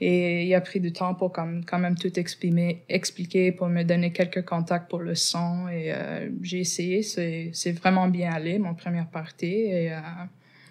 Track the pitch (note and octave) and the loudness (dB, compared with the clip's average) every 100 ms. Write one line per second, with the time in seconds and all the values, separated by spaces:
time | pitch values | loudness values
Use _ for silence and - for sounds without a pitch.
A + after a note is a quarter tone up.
0 | F3+ F3+ F3 E3+ F3 F3+ F3 G3+ F3 E3+ | 2 4 4 2 4 4 2 -2 -2 -2
1 | F#3 F3 F#3 F3+ E3 E3+ E3+ F3+ F3+ F3 | -2 0 -2 -2 -4 -4 -2 0 2 2
2 | F#3 F3+ E3+ - F3+ E3+ F3 E3+ - F#3+ | 0 -2 -4 -2 2 4 2 0 -2 -2
3 | - - F3 F#3+ F#3 F#3 F3+ F3 E3+ F3 | -2 -6 -2 2 4 2 0 2 4 4
4 | F3 E3+ F3 F#3 F3 E3+ E3 F3 F3 F3 | 2 2 0 0 -2 -2 0 -2 -2 -6
5 | E3+ E3+ - E3+ F3 F3 F3+ E3+ D#3+ D#3 | -2 -2 0 0 -2 -2 -4 -4 -4 -4
6 | C#2+ D#2 - - F3+ F3+ F3 - F3 F#3 | -4 -6 -6 -6 -4 -4 -2 -2 0 0
7 | G#3+ - E3+ E3 E3 E3 F3 E3+ F#3 F#3 | 0 -2 -4 -4 -6 -4 -2 2 4 6
8 | F#3 F3 F3 E3 D#3+ G3 F#3 E3+ F3+ E3+ | 4 2 0 -2 -2 0 -2 -4 -4 -4
9 | E3 E3 D#3+ - E3+ G3+ A3 F3+ E3 D#3+ | -4 -6 -10 -6 -2 0 0 0 0 -4
10 | D#3+ E3+ F3+ - _ - - | -10 -12 -12 -16 _ -20 -20